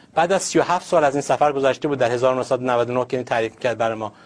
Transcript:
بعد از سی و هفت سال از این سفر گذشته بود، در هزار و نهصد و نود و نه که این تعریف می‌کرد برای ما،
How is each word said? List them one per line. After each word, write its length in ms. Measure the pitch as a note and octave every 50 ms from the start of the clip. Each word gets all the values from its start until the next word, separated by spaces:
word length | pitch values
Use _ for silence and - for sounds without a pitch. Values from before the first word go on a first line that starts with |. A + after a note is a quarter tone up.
| - _ -
بعد 180 | D#3 E3+ F3
از 100 | G3 F3+
سی 160 | - - - E3
و 40 |
هفت 240 | C3+ - F3 F3+ -
سال 180 | - F#3 E3 D3+
از 100 | C#3 C3
این 80 | D3
سفر 300 | C#3 - C3+ A#2+ D3 D3
گذشته 360 | C3+ C#3 C3+ C3+ C3 - - D3+
بود، 100 | C#3+ C3
در 120 | B2 A2+
هزار 240 | B2 A#2+ C3 B2+ B2+
و 40 | B2+
نهصد 240 | A#2+ - C3+ B2
و 20 | B2+
نود 260 | B2+ B2 A#2+ A#2+ A#2+
و 40 | B2
نه 120 | B2+ B2 A#2+
که 80 | C3+
این 80 | B2+ A#2+
تعریف 280 | - B2+ A#2 A2+ A2
می‌کرد 260 | A2 - - B2 A2+ A2
برای 200 | A#2 A2+ A2 G#2+
ما، 140 | A2 G#2 - - -